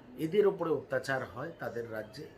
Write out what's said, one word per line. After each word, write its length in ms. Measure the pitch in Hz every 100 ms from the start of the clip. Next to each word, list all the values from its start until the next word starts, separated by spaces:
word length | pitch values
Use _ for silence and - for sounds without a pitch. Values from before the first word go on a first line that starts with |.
| - -
এদের 300 | 160 202 196
ওপরে 220 | - 165
অত্যাচার 560 | 143 - 131 131 135 120
হয় 260 | 104 156 -
তাদের 320 | 127 117 113
রাজ্যে, 360 | 110 107 - -